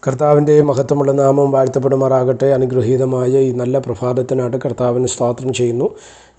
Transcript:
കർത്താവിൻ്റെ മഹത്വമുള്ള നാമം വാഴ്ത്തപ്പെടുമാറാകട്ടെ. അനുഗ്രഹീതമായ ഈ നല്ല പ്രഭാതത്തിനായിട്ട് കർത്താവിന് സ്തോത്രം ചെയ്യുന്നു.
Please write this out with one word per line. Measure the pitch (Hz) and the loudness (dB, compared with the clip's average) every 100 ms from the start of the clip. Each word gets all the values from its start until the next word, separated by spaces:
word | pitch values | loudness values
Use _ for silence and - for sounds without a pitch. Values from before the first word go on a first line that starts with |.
കർത്താവിൻ്റെ | - 131 151 147 147 151 | -4 -2 2 2 4 4
മഹത്വമുള്ള | 147 131 135 143 139 | 4 0 0 0 0
നാമം | 139 139 139 143 | 2 2 2 2
വാഴ്ത്തപ്പെടുമാറാകട്ടെ. | 135 131 131 131 135 131 131 127 127 139 | 2 0 0 0 0 2 2 0 0 0
അനുഗ്രഹീതമായ | 135 127 127 110 131 131 127 127 | 2 0 0 0 0 0 -2 0
ഈ | 135 131 | 2 0
നല്ല | 123 123 139 | 0 -2 -4
പ്രഭാതത്തിനായിട്ട് | 131 113 123 127 123 131 123 127 | -4 -6 -2 -2 -2 -2 -2 -4
കർത്താവിന് | 139 117 123 120 127 | -6 -2 -2 0 -2
സ്തോത്രം | - 120 120 131 | -2 -4 -2 -6
ചെയ്യുന്നു. | 123 123 117 160 - - - - | -2 -2 -2 -4 -6 -20 -20 -20